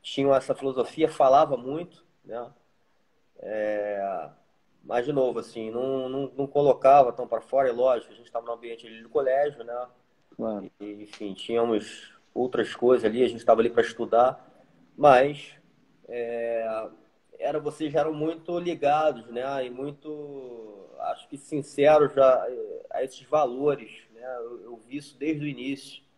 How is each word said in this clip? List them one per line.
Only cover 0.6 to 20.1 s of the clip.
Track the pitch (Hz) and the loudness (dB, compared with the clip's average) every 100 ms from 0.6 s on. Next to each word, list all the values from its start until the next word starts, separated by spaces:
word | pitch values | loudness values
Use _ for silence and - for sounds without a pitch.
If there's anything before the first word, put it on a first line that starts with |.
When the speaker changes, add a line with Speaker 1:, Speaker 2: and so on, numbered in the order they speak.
| 135 131 117 - 156 | -4 -4 -4 0 -2
Speaker 1:
falava | - 135 139 156 131 | 2 6 6 4 0
muito, | 123 151 175 _ _ _ | -6 -10 -10 _ _ _
né? | - 113 120 _ _ _ _ _ _ _ _ _ | -14 -12 -12 _ _ _ _ _ _ _ _ _
É, | - 110 107 107 104 101 98 92 76 - _ _ _ _ | -10 -6 -4 -4 -4 -4 -4 -6 -10 -16 _ _ _ _
mas, | - 120 | -4 -4
de | 123 | -2
novo, | 143 131 113 | 0 0 -2
assim, | - 120 110 | -8 -10 -8
não, | 117 131 135 127 | -6 -4 -4 -6
não, | 131 139 - | -6 -8 -6
não | 139 | -2
colocava | 147 143 127 135 143 127 | 2 4 4 8 8 6
tão | 120 123 | 2 -4
pra | 113 | -6
fora, | - 131 135 | -2 0 0
é | |
lógico, | 117 127 123 - | 2 2 2 -4
a | 107 | -20
gente | 117 | -10
tava | 120 117 | -10 -8
no | |
ambiente | 117 117 117 117 | -10 -10 -16 -16
ali | 113 | -20
do | 113 | -4
colégio, | 151 135 131 147 123 | -2 0 0 0 -4
né? | 117 120 123 _ _ _ _ - | -12 -10 -10 _ _ _ _ -8
Speaker 2:
Claro. | 113 104 92 _ | -6 -6 -10 _
Speaker 1:
E, | 104 104 | -14 -14
enfim, | 104 - 104 | -18 -12 -12
tínhamos | 95 - 117 117 107 104 - - _ _ | -12 -4 0 2 0 -2 -18 -20 _ _
outras | - 127 - 107 | -4 -2 -2 -4
coisas | - 120 127 | 0 4 4
ali, | 110 113 | 2 2
a | 123 | 0
gente | 113 | 0
tava | - 113 | 2 4
ali | 113 | 4
pra | - | 2
estudar, | 113 - 113 113 127 131 - _ _ _ _ - | 0 -2 0 4 4 2 -16 _ _ _ _ 4
mas, | 147 127 139 147 - - _ _ _ _ - | 8 8 6 -2 -16 -20 _ _ _ _ -12
é, | 120 117 117 117 117 113 110 110 - _ _ _ - | -8 -6 -4 -4 -2 -4 -6 -8 -16 _ _ _ -6
era, | 120 151 | -4 -2
vocês | 147 143 156 | -4 -6 -4
já | 147 | 0
eram | 151 | -2
muito | 151 156 165 - 175 | -2 -4 -6 -6 -6
ligados, | 175 160 143 151 156 120 117 | -4 -2 0 2 2 -2 -10
né? | 120 131 139 127 | -8 -6 -4 -6
E | |
muito, | 123 139 147 156 | -8 -10 -10 -14